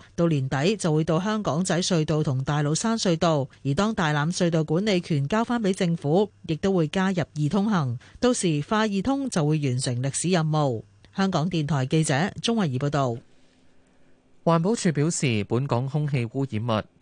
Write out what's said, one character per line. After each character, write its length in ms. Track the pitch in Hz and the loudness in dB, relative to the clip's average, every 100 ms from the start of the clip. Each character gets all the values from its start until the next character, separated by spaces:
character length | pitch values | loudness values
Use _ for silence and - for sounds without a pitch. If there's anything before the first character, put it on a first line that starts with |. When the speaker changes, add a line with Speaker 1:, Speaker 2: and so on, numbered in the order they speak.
| - - | -6 0
Speaker 1:
到 120 | 170 | 2
年 220 | 147 131 | 2 0
底 260 | 135 156 220 | 0 0 0
就 160 | 175 | 0
會 120 | 151 | 0
到 160 | 160 160 | 2 0
香 240 | 190 214 | 0 -2
港 200 | 196 139 | -2 -2
仔 160 | 190 165 | 0 0
隧 240 | 180 175 | 0 0
道 200 | 151 156 | 2 0
同 200 | 151 131 | 0 -2
大 200 | 135 147 | 0 0
老 100 | 147 | 0
山 240 | 160 226 226 | 0 0 0
隧 180 | 202 165 | 0 2
道。 320 | 175 151 131 - | 2 2 -2 -6
而 80 | 135 143 | -4 0
當 180 | 208 | 0
大 180 | 220 160 | 0 0
欖 240 | 151 151 175 | 2 0 0
隧 140 | 175 | 0
道 140 | 165 | 2
管 200 | 156 156 | 0 0
理 160 | 214 185 | 2 0
權 280 | - 151 139 | 0 -2 0
交 160 | 214 | 0
翻 180 | 233 240 | 0 0
畀 100 | 208 | 0
政 240 | 190 180 165 | 0 0 0
府， 360 | 143 170 208 - - | 2 2 2 -4 -6
亦 80 | 156 | -4
都 180 | 196 | 0
會 140 | 190 151 | 0 0
加 240 | 190 190 | 0 0
入 120 | 180 147 151 | 0 -4 -2
易 120 | 147 | 0
通 220 | 196 208 | 0 2
行。 300 | 196 135 117 - - | 0 0 -4 -10 -2
到 140 | 247 | 0
時 300 | 247 180 147 147 | 2 0 0 0
快 200 | 214 220 | 0 0
易 120 | 196 | 0
通 260 | 185 277 269 | 0 -2 -2
就 160 | - 147 | 0 0
會 140 | 156 | 2
完 180 | 143 123 | 0 -2
成 240 | 135 120 | -2 -2
歷 100 | 135 | -4
史 180 | - 165 | -4 0
任 140 | 180 | 0
務。 380 | 156 151 143 113 - _ - - | 2 0 0 -2 -8 _ -10 -2
香 140 | 190 | 0
港 180 | 180 185 | 0 0
電 200 | 175 143 | -2 0
台 180 | 151 131 | 0 2
記 180 | 160 | 2
者 120 | 156 139 180 - | 2 2 0 -4
鍾 140 | 196 233 | -2 0
慧 120 | 175 | 0
儀 120 | 123 | -2
報 100 | 143 | -2
道。 260 | 151 135 117 - - _ _ - - _ _ - - _ - | 0 -2 -4 -10 -20 _ _ -20 -20 _ _ -20 -20 _ -6
Speaker 2:
環 200 | - 165 | 0 2
保 100 | 170 | 2
署 180 | 233 185 | 0 0
表 160 | 143 151 | 0 0
示， 380 | 175 131 110 101 | 0 0 0 0
本 200 | 117 139 | -2 0
港 180 | 120 135 | -2 -2
空 200 | 151 151 | -2 -2
氣 200 | 135 117 | -2 -4
污 140 | 135 135 | -4 -4
染 140 | 110 120 | -4 -2
物、 160 | 110 - _ | -2 -2 _